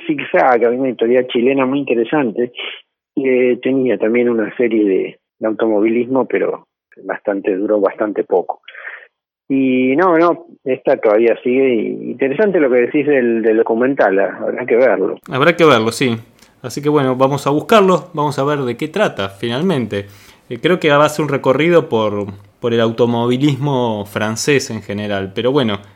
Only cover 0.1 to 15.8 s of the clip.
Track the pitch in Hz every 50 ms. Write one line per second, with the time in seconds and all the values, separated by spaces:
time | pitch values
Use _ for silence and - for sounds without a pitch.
0.1 | 156 135 127 - - 180 160 135 123 117 120 117 120 127 135 131 117 - 117 117
1.1 | 123 127 123 127 - 123 117 131 139 139 135 127 135 143 139 131 123 117 113 113
2.1 | 160 151 139 113 92 120 123 123 - - - - - - - _ _ _ _ _
3.1 | _ 147 135 131 127 127 127 127 123 120 - 131 131 135 131 123 104 95 110 110
4.1 | 117 123 120 120 117 113 107 101 - - 123 117 110 110 107 98 92 92 92 87
5.1 | - _ _ _ _ _ 113 110 107 - 113 113 110 101 104 113 113 120 127 123
6.1 | 131 131 120 - - 95 92 - - - - _ _ _ _ _ _ - 95 95
7.1 | 92 - - 104 101 98 98 107 95 92 104 104 107 104 98 - - - 113 107
8.1 | 95 - 107 - 101 90 85 - - - _ - - - - - - - - -
9.1 | _ _ _ _ _ _ _ - 135 135 135 131 127 127 127 127 131 156 185 185
10.1 | 165 160 170 175 165 170 - - - - _ 135 131 - - - - 170 - 110
11.1 | 104 110 117 117 110 - - 127 123 135 135 131 123 107 104 104 107 110 117 120
12.1 | 120 123 135 135 139 151 220 202 180 185 147 127 127 123 120 120 - 151 135 147
13.1 | 147 131 120 120 117 113 110 113 107 110 113 - 113 113 123 135 139 139 131 101
14.1 | 95 98 95 92 - 104 107 107 - - 123 123 120 127 131 120 98 95 92 85
15.1 | - - - - 151 127 143 170 170 - 170 151 127 113